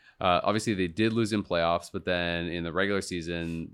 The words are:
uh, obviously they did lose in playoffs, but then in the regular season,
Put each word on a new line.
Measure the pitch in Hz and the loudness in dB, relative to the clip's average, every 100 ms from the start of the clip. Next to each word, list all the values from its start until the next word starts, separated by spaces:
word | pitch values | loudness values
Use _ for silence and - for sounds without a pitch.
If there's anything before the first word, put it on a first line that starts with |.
| - - | -20 -2
uh, | 95 87 | 2 4
obviously | - 104 120 98 | 4 2 2 0
they | 90 | 0
did | 82 110 | 2 2
lose | 113 110 | 2 0
in | 107 | 0
playoffs, | 92 87 82 85 - | 0 2 2 2 -2
but | 95 92 | -6 -2
then | 90 87 85 85 | 0 0 -2 -2
in | 85 85 | -4 -2
the | |
regular | 80 98 101 | 0 0 0
season, | 92 90 82 85 85 82 80 | -2 -4 -4 -4 -4 -4 -8